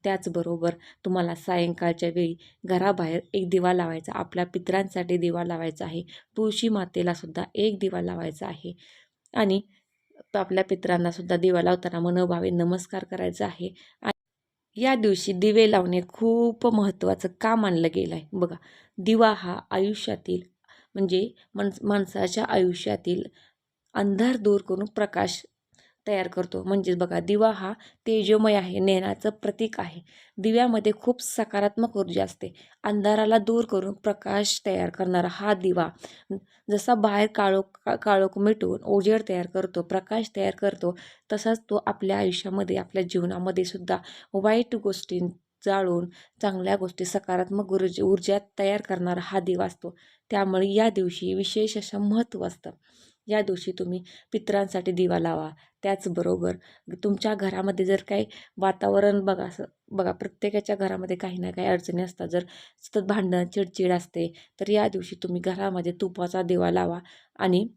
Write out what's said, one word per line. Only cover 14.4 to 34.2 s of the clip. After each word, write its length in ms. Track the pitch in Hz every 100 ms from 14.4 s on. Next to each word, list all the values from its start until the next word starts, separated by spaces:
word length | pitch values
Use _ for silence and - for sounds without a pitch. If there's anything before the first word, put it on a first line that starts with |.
| _ _ _ -
या 120 | 254
दिवशी 380 | 262 214 185 -
दिवे 380 | 180 208 214 220
लावणे 300 | 208 180 180 180
खूप 580 | - 226 233 233 226 240
महत्त्वाचं 600 | 220 196 190 185 190 180 -
का 140 | 220
मानलं 340 | 226 208 170 165
गेलं 200 | 170 175
आहे? 120 | 165 151
बघा, 240 | 196 175 175 - - _ -
दिवा 340 | 190 220 226
हा 280 | 208 185 180 _
आयुष्यातील 680 | 196 196 208 - 196 - 180 180 _ _ - _
म्हणजे 360 | - 190 185 220 _ _
माणस-, 300 | 202 202 196
माणसाच्या 600 | 208 202 185 196 185 196
आयुष्यातील 800 | - 196 185 175 214 - - 180 - _ _ _ _ _ _
अंधार 420 | 180 202 196 240 254
दूर 240 | 202 202
करून 240 | - 190
प्रकाश 600 | 208 - 208 - 196 - - _ _ _ _ _ -
तयार 200 | 202 180
करतो. 340 | 180 180 185
म्हणजेच 340 | 185 196 185 175
बघा, 240 | 175 175
दिवा 300 | 170 208 220
हा 220 | 202 190 220 - _ -
तेजोमय 480 | 220 202 214 220
आहे, 260 | 208 180 196
ज्ञानाचं 500 | 190 190 196 196 214
प्रतीक 500 | 214 202 202 220 220
आहे. 200 | 180 170 - - _ -
दिव्यामध्ये 540 | 214 226 247 220 214 214
खूप 220 | 240 247
सकारात्मक 720 | - - 208 202 202 220 233 208
ऊर्जा 280 | 185 180
असते. 240 | 190 - 190 - - _
अंधाराला 540 | 208 208 202 214 214 226
दूर 260 | 202 233
करून 280 | 233 196 190
प्रकाश 720 | 202 214 202